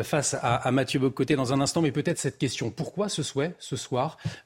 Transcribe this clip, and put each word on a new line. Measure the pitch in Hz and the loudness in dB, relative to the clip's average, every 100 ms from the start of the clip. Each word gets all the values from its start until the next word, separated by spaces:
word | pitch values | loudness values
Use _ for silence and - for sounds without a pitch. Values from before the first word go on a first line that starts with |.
face | 117 156 135 | 0 0 0
à, | 131 123 | 0 0
à | 117 135 | 2 2
Mathieu | 131 131 143 | 2 2 2
Bock-Côté | 131 127 131 | 0 2 2
dans | 147 127 | 2 2
un | 135 | 2
instant, | 139 - | 2 2
mais | 160 | 2
peut-être | 147 143 165 | 2 0 0
cette | 147 - | -2 -2
question. | 135 - 117 | -2 -2 -6
Pourquoi | - 160 - 202 | -4 -6 -2 -2
ce | - | -2
souhait, | 147 139 151 175 | -4 -2 -2 -4
ce | - | -8
soir, | 135 - 123 147 - - - | -8 -4 0 0 -2 -8 -8